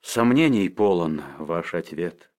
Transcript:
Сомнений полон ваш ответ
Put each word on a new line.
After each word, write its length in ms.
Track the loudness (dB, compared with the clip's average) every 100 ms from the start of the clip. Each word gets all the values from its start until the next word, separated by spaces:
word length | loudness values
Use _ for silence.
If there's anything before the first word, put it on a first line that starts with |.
Сомнений 680 | -4 0 4 4 4 2 0
полон 540 | 2 2 2 0 -4 -8 -14
ваш 340 | -6 -6 -4
ответ 580 | -6 -6 -8 -8 -8 _